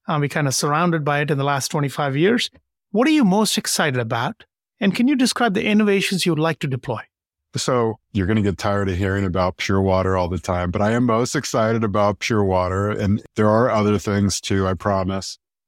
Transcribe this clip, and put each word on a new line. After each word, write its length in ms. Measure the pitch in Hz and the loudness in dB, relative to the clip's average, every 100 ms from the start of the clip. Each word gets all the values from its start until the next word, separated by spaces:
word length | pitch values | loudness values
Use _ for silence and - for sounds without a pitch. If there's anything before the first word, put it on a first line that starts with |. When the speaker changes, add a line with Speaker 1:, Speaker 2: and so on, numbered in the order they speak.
| - | -4
Speaker 1:
Um, 140 | 156 | -2
we're 60 | 143 | -2
kinda 240 | 170 143 | -2 -2
surrounded 520 | - 151 147 175 165 | 0 0 0 0 0
by 180 | 147 147 | 0 -2
it 100 | 151 | 0
in 80 | 143 | 0
the 40 | |
last 260 | 139 139 - | 0 -2 -2
twenty-five 460 | 156 143 - 143 135 | -2 -4 -2 -2 2
years. 360 | 180 240 - - _ _ _ | 2 2 -2 -10 _ _ _
What 160 | 208 285 | 0 2
are 40 | |
you 140 | 311 214 | 4 4
most 320 | 175 202 - | 4 2 -2
excited 420 | - - 165 127 | -2 0 0 0
about? 460 | 117 117 131 - - _ _ - | -2 -4 -4 -8 -18 _ _ -4
And 140 | 202 | -2
can 140 | 185 247 | 2 2
you 80 | 285 | 2
describe 400 | 254 - 240 180 | 2 2 0 0
the 100 | - | 2
innovations 640 | 214 208 196 - 185 175 | 2 4 2 0 -2 0
you 60 | |
would 60 | 151 | 0
like 200 | 160 156 | 0 -2
to 80 | 147 | -4
deploy? 340 | 127 - 110 - _ _ _ _ - | -6 -6 -10 -10 _ _ _ _ -6
Speaker 2:
So 420 | - 127 113 107 _ | -2 0 0 -4 _
you're 140 | 101 92 | -2 0
gonna 160 | 110 | 2
get 160 | 101 87 | 0 -2
tired 300 | 104 101 95 | -2 -2 -2
of 80 | 90 | -2
hearing 280 | 98 98 98 | -2 0 -2
about 320 | 90 90 - | 0 -2 -2
pure 240 | - 98 | -2 0
water 340 | 98 92 92 92 | 2 2 2 0
all 120 | 87 | -2
the 100 | 90 | -4
time, 320 | - 90 87 | -4 -2 -2
but 140 | 95 | 0
I 80 | 104 | 0
am 140 | 117 123 | 2 2
most 300 | 110 123 156 | 2 0 -4
excited 480 | - 131 110 113 | -4 0 0 0
about 360 | 110 104 104 101 | 0 0 0 0
pure 240 | - 110 | -2 0
water. 480 | 98 92 90 92 104 | 2 0 0 -2 -2
And 320 | 104 101 104 - - | -2 0 -2 -2 0
there 120 | 107 | 2
are 220 | 107 123 | 4 4
other 260 | 110 104 104 | 2 2 0
things 420 | - 101 101 - | 0 0 0 -2
too, 280 | - 98 95 | -2 0 0
I 80 | 92 | -2
promise. 640 | 104 98 95 95 - - _ _ | -2 -2 -2 -6 -8 -14 _ _